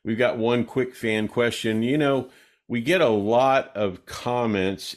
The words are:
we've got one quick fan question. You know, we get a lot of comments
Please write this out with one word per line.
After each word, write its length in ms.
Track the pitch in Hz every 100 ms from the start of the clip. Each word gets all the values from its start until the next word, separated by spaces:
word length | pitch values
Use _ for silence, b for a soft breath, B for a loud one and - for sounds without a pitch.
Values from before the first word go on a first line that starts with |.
we've 140 | - 110
got 180 | 120 120
one 300 | 113 120 117
quick 280 | 131 127
fan 320 | - 117 110 107
question. 560 | - 117 - 113 110
You 140 | 117 147
know, 320 | 143 135 127 B B B -
we 140 | 120
get 180 | 117 180
a 80 | 143
lot 680 | 107 101 117 131 135 -
of 300 | 101 104 90
comments 920 | - - 120 123 117 101 95 95 -